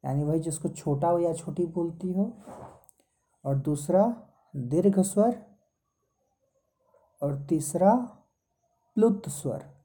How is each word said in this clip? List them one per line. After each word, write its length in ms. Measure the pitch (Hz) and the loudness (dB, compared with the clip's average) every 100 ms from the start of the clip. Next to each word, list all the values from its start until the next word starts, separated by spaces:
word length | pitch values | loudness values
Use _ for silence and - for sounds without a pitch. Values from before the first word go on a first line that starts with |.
यानी 200 | 135 139 | -2 -2
वही 160 | 147 160 | 0 0
जिसको 280 | 160 151 - | -2 -6 -8
छोटा 400 | - - 143 170 | -6 -4 0 2
हो 100 | 175 | 2
या 140 | 170 | 0
छोटी 340 | 165 - 147 175 | -2 -8 -4 -4
बोलती 460 | 170 170 165 185 | -2 -6 -6 -6
हो, 260 | 180 220 240 - - - - _ _ _ _ _ _ | -2 -2 -4 -18 -18 -18 -20 _ _ _ _ _ _
और 140 | 139 139 | -4 -4
दूसरा 680 | 143 147 - 180 220 233 - _ _ 147 | -2 -4 2 4 4 0 -10 _ _ -10
दीर्घ 440 | 120 147 196 196 | -2 2 4 4
स्वर, 420 | 185 208 220 240 - _ _ _ _ _ _ _ _ _ _ _ _ _ _ _ _ _ | 2 4 2 2 -10 _ _ _ _ _ _ _ _ _ _ _ _ _ _ _ _ _
और 240 | 143 143 - | -4 -4 -2
तीसरा 460 | 160 - 170 190 240 247 - _ _ _ _ _ _ _ | -2 -2 4 6 4 0 -12 _ _ _ _ _ _ _
प्लुत 340 | - 220 - - | 2 4 4 -4
स्वर। 480 | - 139 82 - - | -8 -6 -6 -10 -20